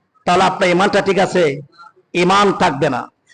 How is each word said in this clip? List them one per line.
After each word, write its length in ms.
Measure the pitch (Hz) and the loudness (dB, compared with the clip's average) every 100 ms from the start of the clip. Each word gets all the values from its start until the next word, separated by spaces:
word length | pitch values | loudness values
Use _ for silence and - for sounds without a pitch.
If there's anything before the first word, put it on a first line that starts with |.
| _ _ | _ _
তাহলে 200 | - 180 | -2 0
আপনার 240 | 185 180 190 | 0 0 0
ইমানটা 320 | 175 196 202 | 2 0 0
ঠিক 180 | 196 190 | 0 0
আছে? 420 | 185 185 160 147 - - - _ _ | 0 0 0 -2 -12 -20 -20 _ _
ইমান 400 | 175 175 196 202 | -2 0 2 2
থাকবে 380 | - 185 139 156 | 0 -2 -2 -4
না। 200 | 123 - _ _ | -4 -8 _ _